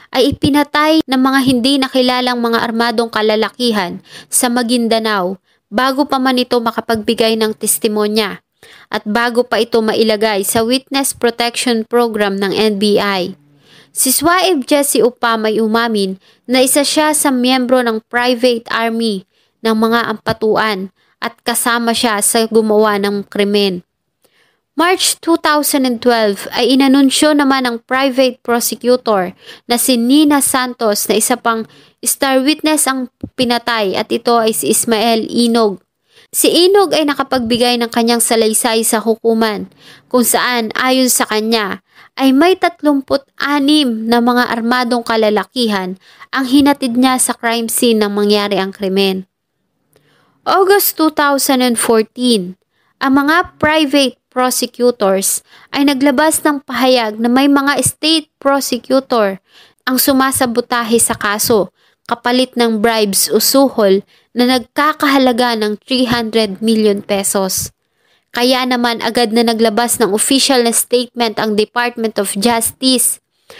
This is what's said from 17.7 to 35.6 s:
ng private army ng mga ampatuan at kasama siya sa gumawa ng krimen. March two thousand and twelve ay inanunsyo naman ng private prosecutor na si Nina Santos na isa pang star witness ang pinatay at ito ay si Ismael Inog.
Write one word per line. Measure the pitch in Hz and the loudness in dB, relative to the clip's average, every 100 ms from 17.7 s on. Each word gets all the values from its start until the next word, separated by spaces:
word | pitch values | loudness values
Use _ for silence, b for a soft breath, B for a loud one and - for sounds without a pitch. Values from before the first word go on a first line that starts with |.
| 254 | 0
ng | 240 220 - | 0 -4 -4
private | 240 247 240 247 233 - | -2 0 2 0 0 -2
army | 226 233 226 233 196 - _ _ _ | -4 -2 -2 -2 -4 -8 _ _ _
ng | 220 | -2
mga | 220 226 233 226 214 | 0 2 0 -2 -6
ampatuan | - 220 220 202 214 196 190 _ _ _ | -6 -2 0 0 0 -4 -8 _ _ _
at | 233 - | -12 -8
kasama | - 233 247 233 233 | -6 -4 -2 -2 -2
siya | 226 240 202 | -2 0 0
sa | - 233 226 | 0 0 0
gumawa | 220 220 214 214 202 | 2 2 4 2 2
ng | 202 202 196 | -2 -4 -6
krimen. | 202 202 208 202 180 - _ _ _ _ _ _ _ _ - | -2 0 0 0 -2 -10 _ _ _ _ _ _ _ _ -2
March | 339 370 - - | 0 0 -2 -4
two | - | -2
thousand | 330 320 302 285 285 | 0 2 0 0 0
and | 254 226 | 0 0
twelve | 240 233 214 196 - | 0 2 0 -2 -6
ay | 208 240 262 | -2 2 2
inanunsyo | 269 277 269 - 302 | 4 4 4 2 2
naman | 294 277 269 254 | 2 2 0 -2
ng | 233 - | -6 -4
private | 262 277 247 262 247 - | -2 0 2 0 0 -2
prosecutor | 240 233 233 233 247 240 202 180 - B B B | -2 -2 -4 0 0 0 0 -2 -8 B B B
na | |
si | 240 - 247 | -2 0 0
Nina | 233 285 302 285 | 2 4 4 4
Santos | - 269 254 247 226 208 - | 2 -2 -4 -2 -2 -2 -2
na | 220 | -2
isa | - | 0
pang | 240 233 226 214 b b b | -2 -2 -4 -6 b b b
star | - - 277 262 | -6 -2 0 0
witness | 262 302 311 302 269 | 0 0 0 0 0
ang | 262 254 _ - | -4 -6 _ -10
pinatay | - 240 240 240 226 202 180 | -4 -2 -2 -2 -2 -2 -4
at | 220 | -4
ito | 233 240 233 | -4 0 0
ay | 220 | 0
si | 220 - | -2 -2
Ismael | 220 - 220 233 226 - | -2 0 0 0 0 -2
Inog. | - 240 233 | -2 0 2